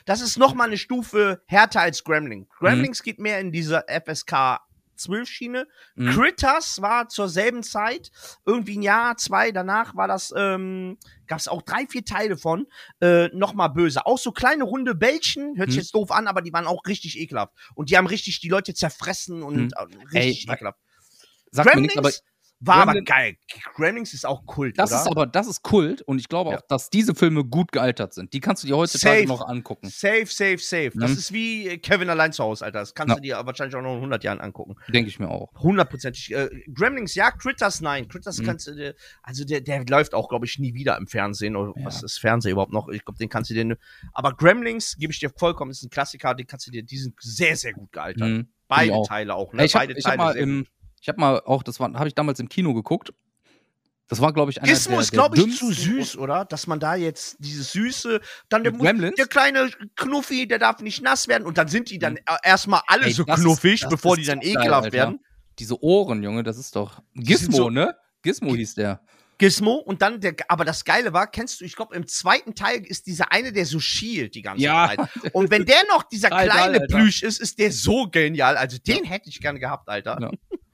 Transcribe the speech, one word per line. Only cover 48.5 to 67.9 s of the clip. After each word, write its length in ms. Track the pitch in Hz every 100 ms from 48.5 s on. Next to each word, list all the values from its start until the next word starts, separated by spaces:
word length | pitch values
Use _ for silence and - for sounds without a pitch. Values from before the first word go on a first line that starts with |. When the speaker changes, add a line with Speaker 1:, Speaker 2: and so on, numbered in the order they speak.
| _ -
Speaker 1:
Beide 140 | 139
Speaker 2:
Finde 100 | 117
ich 60 | 104
auch. 60 | 104
Speaker 1:
Teile 260 | 107 104 95
auch, 160 | 98
ne? 80 | 113
Speaker 2:
Ey, 60 | 151
ich 100 | -
hab, 60 |
Speaker 1:
Beide 180 | 135 135
Speaker 2:
ich 60 | 127
hab 60 |
Speaker 1:
Teile 60 | 135
Speaker 2:
mal 100 | 165
Speaker 1:
sehr 80 | 127
Speaker 2:
im, 140 | 135 139
Speaker 1:
gut. 80 | 131 _ - _
Speaker 2:
ich 80 | -
hab 80 | 147
mal 220 | 147 131
auch, 220 | - 131
das 160 | 127 -
war, 100 | 127
hab 140 | 123 151
ich 80 | 143
damals 240 | 151 131
im 80 | 120
Kino 260 | - 175
geguckt. 400 | 113 - - - - _ _ _ _ _ _ _ _ -
Das 140 | 113
war, 100 | 151
glaub 140 | 156 143
ich, 120 | 135
einer 100 | 139
Speaker 1:
Gizmo 220 | 285 -
Speaker 2:
der, 80 | 359
Speaker 1:
ist, 100 | 240
Speaker 2:
der 60 | 113
Speaker 1:
glaub 180 | - 110
ich, 60 |
zu 40 | 214 247 247
Speaker 2:
dümmsten 20 |
Speaker 1:
süß, 440 | 147 147 262 226 -
oder? 280 | 135 156 196
Dass 200 | 151 -
man 120 | 156
da 160 | 151 180
jetzt 400 | 165 - - -
dieses 320 | 143 147 131
süße, 480 | 185 233 262 233 220 - - -
dann 140 | 220
der 80 | 233
Speaker 2:
Mit 80 | 226
Speaker 1:
muss, 80 | 175
Speaker 2:
Gremlins? 260 | 220 170 311
Speaker 1:
der 120 | 262
kleine 420 | 277 277 269 262 - 208 -
Knuffi, 500 | 262 285 254 254 247
der 120 | 226
darf 200 | 226 220
nicht 200 | 214 190
nass 260 | 254 269 -
werden. 180 | 233 185
Und 120 | 165
dann 100 | 160
sind 220 | 196 233
die 100 | 190
dann, 140 | 160
Speaker 2:
Mhm. 60 | 123 -
Speaker 1:
äh, 80 | 160
erstmal 380 | 180 190 202 180 -
alle 180 | 202 262
Speaker 2:
Ey, 60 |
Speaker 1:
so 120 | 120 151
Speaker 2:
das 140 | 160
ist, 40 | 170
Speaker 1:
knuffig, 360 | 160 180 220
Speaker 2:
das 80 | 135
Speaker 1:
bevor 240 | 160 175 175
Speaker 2:
ist 40 |
Speaker 1:
die 40 | 143
dann 120 | 139
Speaker 2:
so 120 | 156
geil, 80 | 214
Speaker 1:
ekelhaft 240 | - 143 110
Speaker 2:
Alter. 120 | 127
Speaker 1:
werden. 220 | 135 277 _ _ _ -
Speaker 2:
Diese 220 | 113 120
Ohren, 400 | 156 196 196 110
Junge, 200 | 104 110
das 140 | 113 113
ist 180 | - -
doch 260 | 104 - _ -
Speaker 1:
Die 180 | 117 202
sind 120 | 175
Speaker 2:
Gizmo, 100 | 139 120
Speaker 1:
so 40 |
Speaker 2:
ne? 260 | 120 190